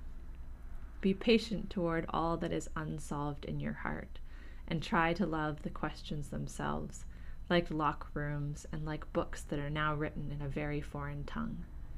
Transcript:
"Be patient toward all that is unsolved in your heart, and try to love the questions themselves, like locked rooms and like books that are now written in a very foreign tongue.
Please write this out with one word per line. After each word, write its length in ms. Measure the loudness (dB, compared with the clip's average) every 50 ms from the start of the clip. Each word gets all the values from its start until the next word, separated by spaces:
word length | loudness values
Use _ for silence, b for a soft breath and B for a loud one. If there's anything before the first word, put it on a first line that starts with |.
| -6 -6 -6 -6 -6 -8 -8 -8 -8 -8 -8 -8 -6 -6 -6 -6 -6 -6 -2 4
"Be 140 | 4 4 4
patient 560 | 6 8 8 8 8 8 4 -2 -2 -2 -2
toward 340 | 0 2 2 4 4 2 2 2
all 280 | 2 2 4 4 2 2
that 140 | 2 0
is 160 | 0 0 0 -2 -2
unsolved 720 | -2 -2 -2 -2 -4 -4 -2 -2 0 0 0 -2 -2 -4
in 160 | -4 -2 -2
your 120 | -2 -2 -2
heart, 440 | -2 -2 -2 -2 -2 -4 -6 -6 -6 B B B B B B B B B -2
and 140 | -2 -2
try 300 | 0 4 4 6 6 6
to 140 | 6 4 4
love 360 | 2 2 2 2 0 0 -2
the 80 | -4 -4
questions 580 | -2 -2 -2 -2 -2 -4 -6 -4 -4 -4 -4 -4
themselves, 760 | -4 -4 -4 -4 -4 -2 0 0 0 0 -2 -4 -6 -8 -8 B B B B B B B B 4
like 200 | 4 6 6 4
locked 440 | 2 2 2 2 2 0 -4 -4 -4
rooms 520 | -2 -2 0 0 0 -2 -2 -4 -4 -6 -6
and 120 | -4 -2 -2
like 280 | -2 -2 -4 -4 0
books 300 | 0 0 2 2 -2 -6
that 160 | -4 -2 -2 0
are 120 | 0 0
now 240 | 2 2 2 2 2
written 360 | 2 0 0 0 -2 -2 -2
in 100 | -2 -2
a 80 | -2 -2
very 320 | 0 0 0 0 0 -2
foreign 440 | -2 -4 -4 -4 -4 -4 -4 -4 -4
tongue. 400 | -2 -2 -2 -2 -2 -2 -4 -6 -8 -8 -8 B B B